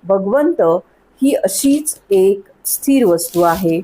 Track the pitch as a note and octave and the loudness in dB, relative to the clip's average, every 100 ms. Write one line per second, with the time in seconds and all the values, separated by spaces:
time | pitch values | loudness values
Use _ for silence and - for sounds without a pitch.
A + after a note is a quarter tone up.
0 | F3 G3 G3 C4 D4+ E4+ E3+ E3+ - _ | -2 -2 0 0 0 0 0 0 -4 _
1 | _ _ C4+ - F#3+ - C#4 C#4+ D4+ - | _ _ -2 0 -2 -2 0 0 -2 -12
2 | _ G3 F#3+ G3 - _ - - - C4+ | _ 2 2 0 -6 _ -8 -6 0 2
3 | A3 E3+ E3+ F3 E3+ E3 F3+ E3 | 2 0 -2 0 0 0 -2 -2